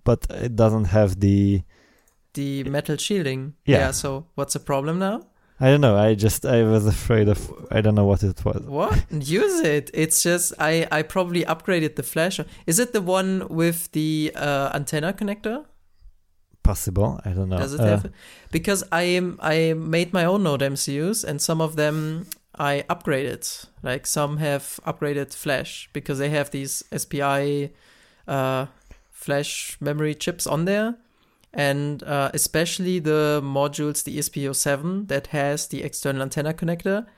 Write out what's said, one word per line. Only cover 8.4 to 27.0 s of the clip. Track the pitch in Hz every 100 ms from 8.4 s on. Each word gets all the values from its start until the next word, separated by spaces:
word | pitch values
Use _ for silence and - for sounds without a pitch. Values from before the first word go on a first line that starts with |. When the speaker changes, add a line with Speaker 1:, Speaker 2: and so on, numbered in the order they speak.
| 104
Speaker 1:
was. | -
Speaker 2:
What? | 147 143 226 - -
Use | 151 139 185 403 339
it. | 160 147 -
It's | 160 160 -
just, | 175 175 - -
I, | 156 165 160
I | 156
probably | 160 190 175 175
upgraded | 156 160 - 175 151 -
the |
flash. | - 160 175 180 - - -
Is | 175
it | 247
the | 214
one | 180 190 190 190 -
with | 160 170 170 -
the, | 156 156 156 151
uh, | - 147 139 139
antenna | 147 143 151 165
connector? | 196 202 208 214 262 - _ _ _ - - _ _ _ _
Speaker 1:
Possible. | - 98 101 90 117 - 101
I |
don't | 92 92
know. | 92
Speaker 2:
Does | 135
it | 147
Speaker 1:
Uh, | 110
Speaker 2:
have | 104 196
it? | - - - -
Because | 165 202 196 196
I | 170
am, | 180 180 180 -
I | 156 160 160
made | 160 160 165 170
my | 185
own | 170 202
Node | 175 135
M | 139 135
C | - 139
Us, | 175 226
and | - 143
some | - 160
of | 160 156
them | 151 156 156 160 - - _ -
I | 143 143 -
upgraded. | 180 - 135 135 - - - - -
Like, | 127 135 -
some | 156 143 147
have | 151 139 - - -
upgraded | 160 147 139 139
flash | - 147 135 - - -
because | 147 - 135
they | 143
have | 151 139
these | 139 135 - -
S | 143